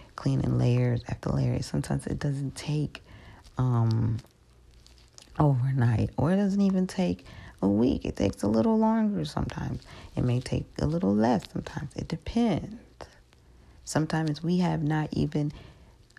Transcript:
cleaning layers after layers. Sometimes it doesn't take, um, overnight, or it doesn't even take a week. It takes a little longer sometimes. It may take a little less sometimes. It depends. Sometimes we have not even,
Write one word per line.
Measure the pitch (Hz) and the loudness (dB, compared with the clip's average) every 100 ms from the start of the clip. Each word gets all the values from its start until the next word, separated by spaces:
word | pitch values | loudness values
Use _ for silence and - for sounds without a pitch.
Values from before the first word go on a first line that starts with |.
| - - | -18 -4
cleaning | 139 131 123 123 | 0 0 0 2
layers | 123 123 123 117 - | 4 4 2 0 -4
after | 120 - | -6 -2
layers. | 139 131 123 131 | 0 0 -2 -2
Sometimes | 151 139 139 - | -4 -2 -4 -4
it | 139 | -4
doesn't | 151 139 139 127 | -4 -4 -6 -8
take, | - 151 147 - - - - - - - | -4 -2 -4 -6 -20 -20 -20 -20 -12 -2
um, | 127 120 113 113 113 113 - _ _ _ - - - - - - - - | 2 4 4 2 0 -2 -8 _ _ _ -20 -20 -20 -20 -20 -20 -10 2
overnight, | 151 131 131 135 120 110 104 - | 4 4 2 2 2 2 0 0
or | 151 | 2
it | 190 | 2
doesn't | 202 196 | 2 2
even | 196 190 185 | 2 2 0
take | - 180 180 - - - - | 0 -2 -2 -6 -20 -18 -2
a | 190 | 0
week. | 202 247 - - | 4 4 2 -2
It | - | 0
takes | - - | 0 0
a | 202 | 0
little | 220 226 220 | 2 4 4
longer | 220 226 214 196 151 | 2 2 0 0 -4
sometimes. | - - - - - - - - - | -4 -4 -4 -6 -8 -12 -20 -10 -2
It | |
may | 127 120 | 0 0
take | 131 131 - - | 0 -4 -4 -2
a | 147 | 0
little | 165 190 | 2 2
less | 208 226 214 - | 4 4 2 0
sometimes. | - - - 143 - | -10 -8 -10 -10 -8
It | - | -8
depends. | 165 - 233 233 165 190 233 - - - - - _ - - - - | -8 -4 0 2 0 -4 -12 -18 -20 -20 -20 -20 _ -20 -20 -20 -20
Sometimes | - 147 156 160 160 151 | -4 -2 0 0 -2 -2
we | 165 180 | 0 2
have | 175 160 | 2 0
not | 151 156 151 | 0 0 -2
even, | - 147 151 147 - - - - - - | -2 -2 0 -2 -6 -18 -20 -20 -20 -20